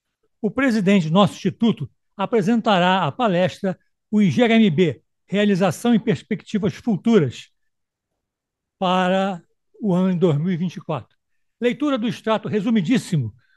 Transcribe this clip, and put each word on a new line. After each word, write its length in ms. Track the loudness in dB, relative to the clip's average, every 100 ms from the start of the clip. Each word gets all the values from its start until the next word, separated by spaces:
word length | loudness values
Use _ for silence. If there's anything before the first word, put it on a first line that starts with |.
| _ _ _ _
O 120 | -6
presidente 580 | -2 0 0 2 2 2
do 40 |
nosso 200 | 2 2
instituto 560 | 0 -6 0 -2 -2 -8 _ _ -8
apresentará 920 | -2 0 0 0 2 2 4 2 0
a 60 |
palestra 680 | -2 -2 0 -2 -2 -6 -8 _ _ _
O 120 | 0
I 80 | 2
G 140 | 2
H 120 | 2 4
M 140 | 4
B, 320 | 2 0 -2 _ _ _
Realização 720 | -2 0 2 0 0 0 0
e 40 |
Perspectivas 760 | 0 -4 -4 -10 -6 -4 -4 -4
Futuras 760 | -4 -2 2 2 2 -4 -18 _ _ _ _ _ _ _ _ _ _ _ _ _
para 640 | -2 0 0 0 -2 -6 -14 _ _ _
o 120 | -2
ano 200 | 0 0
de 60 | 0
dois 180 | 0 0
mil 140 | -2
e 40 | -4
vinte 200 | -4 -8
e 40 |
quatro. 380 | -8 -10 -10 _ _ _ _ _
Leitura 380 | -4 -2 -2 -2
do 100 | -4
extrato 400 | -6 -4 -4 -2
resumidíssimo 840 | -4 0 0 0 -2 -2 -4 -4 -10 _